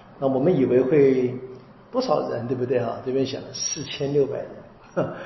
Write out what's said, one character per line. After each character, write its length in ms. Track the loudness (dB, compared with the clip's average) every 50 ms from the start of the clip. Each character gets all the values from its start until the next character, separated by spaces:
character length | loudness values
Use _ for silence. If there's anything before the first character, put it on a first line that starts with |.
| -20 -20 -8 -2
那 80 | 0 0
我 100 | 2 2
们 160 | 2 2 4
以 120 | 4 4
为 160 | 4 4 4 4
会 520 | 4 6 6 6 6 6 4 2 0 -2 -6 -10 -14 -16 -18 -20 -20 -20 -20 -16 -6 -4
多 100 | -2 0
少 260 | 0 0 0 0 -2
人， 180 | -4 -6 -4
对 80 | -4 -4
不 120 | -2 -2
对 120 | 0 0 0
啊？ 220 | 0 -2 -4 -6 -4
这 60 | -4 -2
边 120 | -2 -2
写 140 | -2 -4 -8
了 60 | -10 -12 -10
四 280 | -8 -6 -6 -6 -8 -8
千 280 | -10 -8 -6 -4 0 2
六 140 | 2 2
百 120 | 2 0 -6
人。 680 | -8 -10 -12 -16 -18 -20 -20 -20 -20 -8 -4 -4 -4 -4 -6 -10 -12